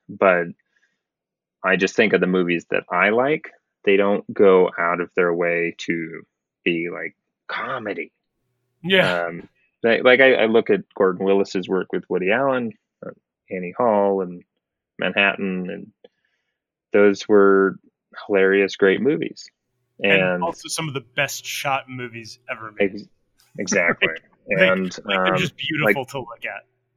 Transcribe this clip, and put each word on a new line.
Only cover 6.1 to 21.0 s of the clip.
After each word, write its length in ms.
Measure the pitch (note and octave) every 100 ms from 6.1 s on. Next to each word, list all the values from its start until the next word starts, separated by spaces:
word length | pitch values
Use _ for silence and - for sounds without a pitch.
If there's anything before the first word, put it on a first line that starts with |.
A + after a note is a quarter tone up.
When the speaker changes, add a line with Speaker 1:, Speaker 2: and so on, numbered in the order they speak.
| E2 - _ _ _
Speaker 1:
be, 260 | - E2+ E2+
like, 260 | E2+ E2 - _ _ -
comedy. 640 | - A#2 C3 G#2 F2 D#2 _ _ _ _ _ _ _
Speaker 2:
Yeah. 420 | E3 F#3+ F#2+ F2
Speaker 1:
Um, 240 | E2+ E2+ - _ _ _
like, 220 | A#2 A#2
like, 160 | B2+ B2
I, 140 | C3
I 120 | A2+ A2+
look 240 | A2+ -
at 100 | G2 -
Gordon 300 | - F#2+ F2+
Willis's 440 | F#2+ G2 G2 G2 F2
work 240 | F#2 F2
with 120 | F#2 -
Woody 220 | F#2 F#2
Allen, 420 | A2+ C#3 B2+ A2+ - _ _
uh, 60 | - - _ _ _
Annie 240 | F#2 F2+ -
Hall 440 | A#2+ G#2 G2+ G2
and 200 | F2+ F2 - _ _ _ _ -
Manhattan, 720 | F#2 G2+ G2+ - G2 F#2 F2+
and 220 | F#2 G#2 _ - _ _ _ _ _ _ _ _
those 360 | G#2 G#2 G2 -
were 500 | G#2 G2 G2 F#2+ F#2 _ _ _ - -
hilarious, 500 | G2+ F#2+ G2 G2 -
great 240 | G2 F#2+
movies. 480 | A#2+ D#3+ - - - _ _ _ _ _
Speaker 2:
And 180 | G2+ G2
Speaker 1:
And 200 | F#2 F2+
Speaker 2:
also 260 | E3+ E3 D3+
some 200 | - D#3+
of 60 |
the 60 | C3+